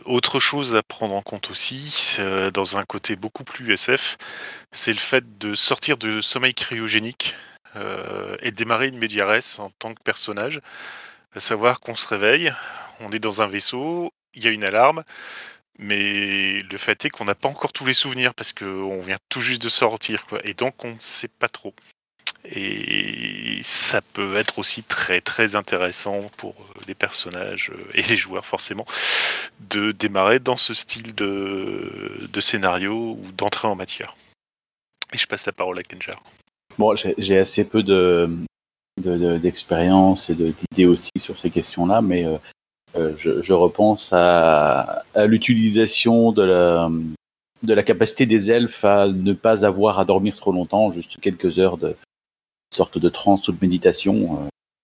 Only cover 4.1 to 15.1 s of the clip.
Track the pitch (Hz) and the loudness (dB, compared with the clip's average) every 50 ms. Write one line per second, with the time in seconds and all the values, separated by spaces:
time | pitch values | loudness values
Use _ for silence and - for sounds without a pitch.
4.1 | - - - - - - - - - - - _ - - - 117 107 - - - | -10 -10 -14 -18 -16 -16 -16 -16 -16 -18 -18 _ 2 2 2 2 2 -2 -2 0
5.1 | 135 131 120 117 104 98 104 104 104 - - - - - - 151 143 117 110 110 | 0 0 0 -2 -16 -10 -8 -6 -2 -2 0 0 0 0 0 -2 -2 -2 -2 -4
6.1 | 107 107 107 - - 131 127 127 123 - - - 123 113 113 107 107 107 110 117 | -4 -2 -4 -4 -4 0 0 0 -2 -2 -6 -6 -6 -6 -4 0 0 0 -2 -2
7.1 | 120 - - - - - - - - _ _ - - 107 101 101 98 98 95 95 | -8 -6 -8 -8 -8 -10 -20 -20 -20 _ _ -20 -14 -12 -10 -10 -8 -10 -10 -10
8.1 | 98 98 98 98 98 101 - 117 107 98 113 113 117 110 135 135 127 120 113 110 | -10 -10 -10 -10 -10 -8 -8 -8 -6 -6 -2 -2 0 0 0 -2 -4 -4 -6 -4
9.1 | 104 104 98 101 107 123 123 - - - 101 95 _ - - 113 113 _ - 113 | -2 -2 0 2 2 0 0 -2 -6 -8 -12 -16 _ -14 -14 -14 -14 _ -6 -6
10.1 | 104 - - 113 101 101 107 139 156 147 _ - - - - - - - - - | -4 -4 -4 -6 -6 -6 -6 -6 -8 -10 _ -18 -20 -18 -18 -18 -18 -18 -20 -20
11.1 | - _ _ _ - 104 - - 117 104 110 123 123 - - - 113 - - - | -20 _ _ _ -6 -4 -2 -2 0 2 2 0 0 0 -6 -8 -4 -4 -2 -2
12.1 | 110 98 101 110 131 160 170 151 127 - - - - - - - - - 113 101 | -2 0 2 2 2 2 2 -2 -4 -6 -12 -14 -16 -16 -18 -20 -20 -18 -14 -10
13.1 | 104 110 110 110 98 107 110 98 98 101 - - 127 127 139 160 170 175 175 - | -8 -6 -6 -4 -2 -2 -2 -2 -2 -4 -4 -4 -4 -6 -6 -6 -6 -6 -8 -10
14.1 | _ _ _ _ _ 127 113 117 110 107 104 95 101 110 123 143 160 160 160 _ | _ _ _ _ _ -2 -2 -2 0 0 -4 -2 2 4 4 4 4 0 -6 _